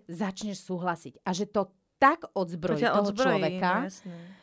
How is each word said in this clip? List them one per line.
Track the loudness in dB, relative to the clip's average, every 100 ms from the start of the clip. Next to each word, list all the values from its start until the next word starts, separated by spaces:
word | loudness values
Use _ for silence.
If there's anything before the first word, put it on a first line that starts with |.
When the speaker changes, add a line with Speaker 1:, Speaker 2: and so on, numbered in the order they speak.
Speaker 1:
začneš | -6 -6 -6 -6 -8 -8 -8
súhlasiť. | -4 -4 -4 -8 -10
A | -4
že | -4 -2
to | -2 -2 _ _
tak | 6 6 6 -2
odzbrojí | -4 -4 -2 -2 2
Speaker 2:
To |
ťa | 2
Speaker 1:
toho | 4
Speaker 2:
odzbrojí, | 2 2 2 2
Speaker 1:
človeka, | 0 0 0 0
Speaker 2:
no |
jasné. | -2 -8 -14 -16 -16 -20